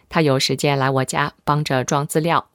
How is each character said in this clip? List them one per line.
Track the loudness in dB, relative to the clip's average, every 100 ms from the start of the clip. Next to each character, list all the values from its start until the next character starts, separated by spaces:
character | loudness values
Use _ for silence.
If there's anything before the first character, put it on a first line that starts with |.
| _
他 | 0
有 | 2 2
时 | 0 0
间 | 0 2
来 | 0
我 | 0 -2
家 | -2 -4 -4 -2
帮 | -2
着 | 0 -2 0
装 | -2 -2
资 | -2
料。 | 0 0 -2